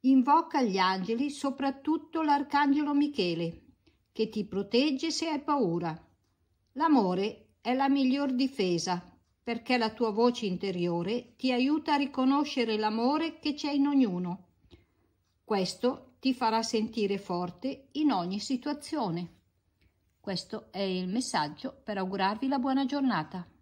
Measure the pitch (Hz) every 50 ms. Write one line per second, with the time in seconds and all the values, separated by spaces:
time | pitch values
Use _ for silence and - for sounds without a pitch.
0 | - 262 269 262 240 277 285 330 330 - - 294 254 214 185 190 185 185 190 190
1 | 180 175 226 233 285 294 285 - - 277 269 - 277 277 269 - - 302 311 320
2 | - - - 320 320 294 285 285 285 - - 285 294 277 277 294 302 294 285 285
3 | 294 285 - - 185 175 165 165 170 165 170 - - - _ _ _ _ _ _
4 | _ _ _ - 220 220 - 214 196 - - 190 196 202 - 240 277 311 269 262
5 | - 330 311 - 320 330 311 269 - - 294 285 233 175 165 175 170 165 156 -
6 | - _ _ _ _ _ _ _ _ _ _ _ _ _ _ 254 311 330 302 254
7 | 202 180 180 180 196 220 - - - _ _ _ _ 233 254 262 277 269 277 277
8 | 269 254 254 277 285 269 254 247 269 262 - - 196 180 175 165 - 190 180 175
9 | - - - _ _ _ _ _ _ 233 233 233 233 - 254 247 226 220 220 -
10 | 247 220 202 214 233 247 240 - 226 196 185 175 - 196 185 180 175 175 170 170
11 | 175 190 226 240 - - _ _ - 254 254 240 254 277 302 320 311 - 294 285
12 | 285 269 - 262 262 262 277 285 302 294 - 269 233 226 220 214 214 214 214 226
13 | 233 254 294 311 330 330 320 - - 302 285 294 - 294 285 285 277 285 285 277
14 | 254 208 180 175 180 175 180 - - _ _ _ _ _ - - _ _ _ _
15 | _ _ _ _ _ _ _ _ _ - 214 196 185 180 - - - 247 269 -
16 | - - _ _ - 262 254 - 233 226 220 226 226 - - 220 214 226 - 233
17 | 208 196 202 196 196 - 180 175 180 175 180 - - 269 269 - - _ _ 294
18 | 311 294 233 185 170 180 190 208 - - 269 247 - 294 294 294 - - 320 302
19 | 240 185 165 170 180 165 - _ _ _ _ _ _ _ _ _ _ _ _ _
20 | _ _ _ _ - 202 190 180 - - - 214 - - - 185 196 190 185 185
21 | 185 180 196 240 254 - - 165 151 147 156 - - 269 - - _ - 208 196
22 | 190 185 196 190 190 196 214 220 277 269 277 277 247 269 262 269 277 247 285 285
23 | 269 254 214 160 156 - - 185 175 - _ _